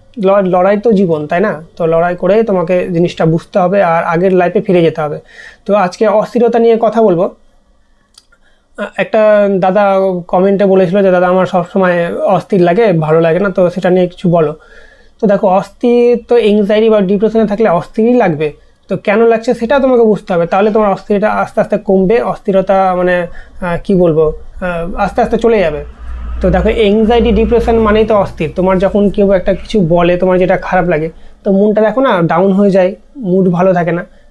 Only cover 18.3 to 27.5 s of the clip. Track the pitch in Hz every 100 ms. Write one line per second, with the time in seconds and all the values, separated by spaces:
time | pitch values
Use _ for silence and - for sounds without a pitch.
18.3 | 147 151 - _ _ _ 185 - 208 226
19.3 | 226 226 233 233 285 262 247 226 202 -
20.3 | 175 170 190 214 214 208 185 - 208 214
21.3 | 202 190 - - 208 214 190 185 233 220
22.3 | 180 - 190 185 190 190 180 180 180 170
23.3 | - - - 180 170 - 190 175 156 156
24.3 | - - - 180 170 175 208 190 - 220
25.3 | 226 233 220 170 147 147 - - - -
26.3 | - 185 180 190 226 208 208 220 240 -
27.3 | 202 220